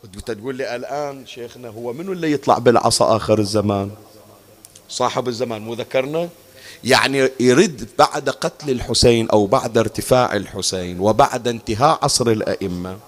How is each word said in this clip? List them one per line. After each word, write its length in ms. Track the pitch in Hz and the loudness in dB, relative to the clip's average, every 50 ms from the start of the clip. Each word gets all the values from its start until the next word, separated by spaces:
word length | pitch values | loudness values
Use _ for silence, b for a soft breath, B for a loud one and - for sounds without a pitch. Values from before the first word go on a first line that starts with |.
| - | -20
وانت 280 | 107 90 104 - - | -20 -18 -16 -10 -10
تقول 240 | 117 101 104 131 131 | -10 -8 -8 -10 -8
لي 200 | 127 135 104 120 | -6 -6 -6 -6
الآن: 500 | 123 127 - 135 143 147 143 139 135 123 - | -8 -8 -8 -8 -6 -6 -8 -10 -12 -16 -18
"شيخنا، 420 | - 127 120 117 - 123 123 117 | -16 -14 -14 -16 -16 -16 -16 -16
هو 240 | 104 110 120 123 117 | -14 -10 -10 -10 -8
منو 180 | 139 175 196 | -8 -8 -8
اللي 200 | 190 180 165 156 | -6 -4 -2 0
يطلع 260 | 147 143 - - 113 80 | 0 0 4 2 2 4
بالعصا 580 | 120 127 117 - - 117 113 - 113 - 113 | 6 4 4 6 4 4 2 4 4 4 2
آخر 240 | 107 - - 107 107 | 2 4 2 2 2
الزمان؟ 520 | 107 98 104 107 101 101 101 98 98 101 104 - - - - - - - - - _ _ - _ _ - _ - _ _ | 2 0 0 0 2 2 0 0 -2 -4 -8 -16 -20 -20 -20 -20 -20 -20 -20 -20 _ _ -20 _ _ -20 _ -20 _ _
صاحب 380 | - - 123 123 - 135 123 123 | -6 -2 -2 -2 0 -2 -4 -4
الزمان، 340 | 120 107 123 120 117 107 | -4 -4 -4 -6 -6 -8
مو 120 | 107 113 117 | -8 -10 -10
ذكرنا؟" 560 | 110 120 - - 131 131 139 151 165 175 170 170 - - - B B B B B B - | -10 -10 -2 -2 -2 -2 0 -2 -4 -4 -6 -8 -16 -20 -20 B B B B B B 0
يعني 480 | 113 127 113 107 127 135 139 131 127 - - | 2 4 4 4 2 2 2 2 0 0 2
يرد 500 | 120 127 123 123 117 - 80 110 113 110 - - | 4 4 6 6 4 2 0 -8 -14 -14 2 2
بعد 320 | 143 147 - 151 139 135 | 2 2 2 -4 -4 -4
قتل 400 | 127 - - - - _ - 147 | -6 -4 -4 -6 -6 _ -6 -4
الحسين 600 | 131 120 104 - 117 - - 123 117 113 113 - | -4 -4 -4 -4 -2 2 4 4 4 4 2 2
أو 160 | - 107 104 | 2 2 4
بعد 320 | 98 110 131 - 123 110 117 | 4 2 0 0 0 0 0
ارتفاع 580 | 110 107 - - 104 - 131 127 123 - - | 0 0 -4 -8 0 2 2 2 4 2 0
الحسين 640 | 104 92 - - 101 90 - - 92 90 90 90 87 | -4 -6 -6 -10 -6 -6 -4 -4 -4 -6 -6 -6 0
وبعد 480 | 95 104 107 107 139 131 - 123 110 123 | 0 0 4 4 4 2 2 -4 -4 -4
انتهاء 520 | 117 113 - - 110 101 131 156 160 - | -4 -4 -6 -6 -2 2 2 2 2 2
عصر 260 | - 143 - - 123 117 | 0 -2 0 0 2 2
الأئمة، 720 | 113 107 - - 107 - 95 95 90 90 90 92 95 98 - | 2 0 0 -4 -4 -4 -4 -6 -6 -6 -8 -10 -10 -14 -18